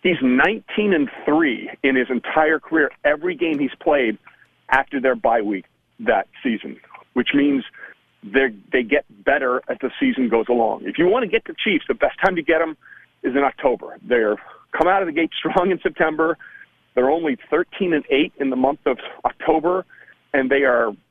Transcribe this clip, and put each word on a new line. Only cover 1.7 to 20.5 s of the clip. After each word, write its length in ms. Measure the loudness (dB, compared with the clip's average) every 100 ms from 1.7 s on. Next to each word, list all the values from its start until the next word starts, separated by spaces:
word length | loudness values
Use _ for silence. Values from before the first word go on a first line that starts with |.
| -4
in 120 | 0 0
his 120 | 0
entire 500 | -4 -2 0 2 0
career, 320 | 0 0 0 0
every 320 | -2 0 -4 -4
game 240 | -2 -2
he's 140 | -4 -2
played 360 | 0 2 0 -2 -10 _ _ _ -2
after 300 | 0 0 -2
their 140 | 0 2
bye 260 | 2 2
week 240 | 0 -4 -8 _ _ _
that 280 | 0 0 -2 -6
season, 340 | -4 -4 -6 -16 _ -20 -6
which 160 | -4 0
means 300 | 2 2 0 -4 -16 -20 -20 _ _
they're, 280 | -2 0 0 -2 -4
they 120 | -4
get 220 | 0 -2 -2 -6 0
better 380 | 0 0 -2 -4
as 100 | -6
the 80 | -6 0
season 300 | 0 2 2
goes 160 | 2 2
along. 320 | 0 0 -2 -6
If 140 | 0
you 80 | 2
wanna 180 | 2 0
get 200 | -2 -4
the 100 | -6
Chiefs, 220 | -2 -2 -2
the 80 | 0
best 240 | 0 2
time 120 | 0 0
to 80 |
get 180 | 0 0
'em 160 | 0 -6 -18 -20 -20 _
is 120 | -4 0
in 80 |
October. 540 | 0 0 -2 0 -6 -16
They're 320 | 0 2 2 -2 -6 -20 _
come 160 | 0 2
out 140 | 2
of 60 | 0
the 40 |
gate 180 | -2 -4 -4
strong 340 | -2 0 0
in 80 | -2
September. 560 | -4 -2 -2 0 -2 -2 -10 -20 -20 _ _
They're 160 | 0 2
only 280 | 0 -2 -4 -2
thirteen 440 | -2 -2 -4 0
and 120 | 0 0
eight 220 | 0 0 -2
in 140 | -4
the 40 | 0
month 260 | 0 0 -4
of 140 | -4 -8 -6 -6
October, 600 | -4 0 0 0 -2 -6 -20 -20 -20 _
and 180 | -2 2